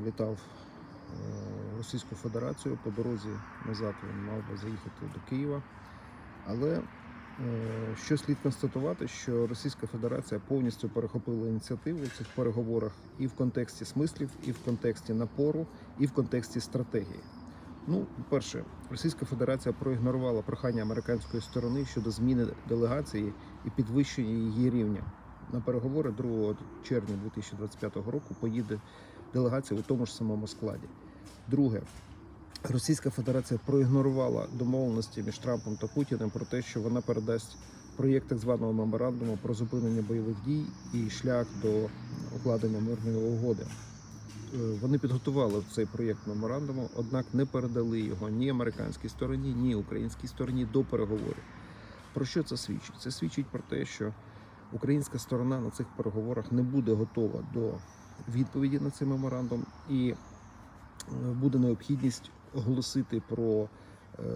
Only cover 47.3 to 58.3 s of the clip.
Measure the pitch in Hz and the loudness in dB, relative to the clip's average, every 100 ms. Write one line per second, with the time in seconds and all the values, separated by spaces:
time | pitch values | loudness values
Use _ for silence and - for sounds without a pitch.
47.3 | 123 139 127 123 120 117 113 104 95 107 | 2 2 2 2 2 2 2 0 0 0
48.3 | 110 135 127 117 - 107 - 110 - 123 | 2 2 2 2 0 -4 -4 -6 -2 0
49.3 | 135 135 120 127 107 - 107 113 - 127 | 0 0 2 4 4 0 -2 -2 -4 -6
50.3 | - 127 127 113 131 131 113 104 107 - | -2 0 0 4 4 4 2 2 0 0
51.3 | - - - - - - - - - 131 | -4 -8 -14 -16 -16 -16 -16 -6 -2 0
52.3 | 175 147 127 - 107 - - 123 - 160 | 0 0 -2 -2 -4 -6 -10 -8 -2 -2
53.3 | - 135 - - 139 - - 107 - - | -2 -2 -4 -4 -2 -2 -2 -4 -4 -12
54.3 | - - - - 117 131 147 135 123 - | -18 -18 -18 -10 0 4 4 2 -4 -2
55.3 | 123 123 131 113 - 117 - 113 107 113 | 0 2 0 -2 -4 -4 -2 -2 0 0
56.3 | 117 - 123 127 139 113 107 110 120 107 | -2 2 4 4 4 6 6 4 2 2
57.3 | 113 113 117 113 104 - - - - - | 0 -2 0 0 -2 -8 -18 -18 -12 -2